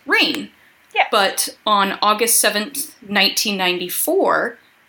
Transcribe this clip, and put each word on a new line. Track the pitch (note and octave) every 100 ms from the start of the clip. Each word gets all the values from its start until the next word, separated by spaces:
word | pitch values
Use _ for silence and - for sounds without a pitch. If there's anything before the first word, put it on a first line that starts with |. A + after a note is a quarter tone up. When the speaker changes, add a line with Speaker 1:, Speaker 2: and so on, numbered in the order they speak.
Speaker 1:
rain. | C4+ A4 - D4 - _ _ _ _
Speaker 2:
Yeah. | - -
Speaker 1:
But | G#3+ F#3+ - - -
on | G#3+ G3+ G3 -
August | G#3 G#3+ A#3 -
seventh, | G#3+ G#3 G#3 - - -
nineteen | G3+ G3+ G3 - G#3+ F#3+
ninety-four, | F3+ F3+ F3+ - - F#4 G#3 D#3+ A3+ - _ _